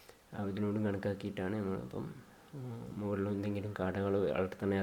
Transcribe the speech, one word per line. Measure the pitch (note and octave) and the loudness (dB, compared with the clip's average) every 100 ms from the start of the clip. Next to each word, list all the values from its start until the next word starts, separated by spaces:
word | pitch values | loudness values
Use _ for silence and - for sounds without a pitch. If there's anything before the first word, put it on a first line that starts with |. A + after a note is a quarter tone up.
| - - - - | -20 -20 -14 -6
അതിനോട് | G2+ G2 G#2 G#2 G#2+ | -4 0 0 2 2
കണക്കാക്കിയിട്ടാണ് | G2+ G2+ G2 G#2 G2 F#2 G#2+ | 2 0 -2 -4 -2 -2 0
നമ്മളിപ്പം, | G2 F#2+ - - - - - - - D3 | 0 -2 -4 -6 -6 -8 -16 -20 -14 -10
ഉം, | B2+ A#2 A#2+ F#2 | -8 -8 -8 -4
മുകളിലും | G#2 G2+ G2 G2+ | 0 0 2 0
എന്തെങ്കിലും | G#2 G2+ G2+ G2+ | 0 -2 -2 -2
കാടകൾ | F#2 F#2+ G2 G2 | 0 2 4 4
വളർത്തണേ | F2+ C#2 F#2 - G2 G2 | 4 4 0 0 2 4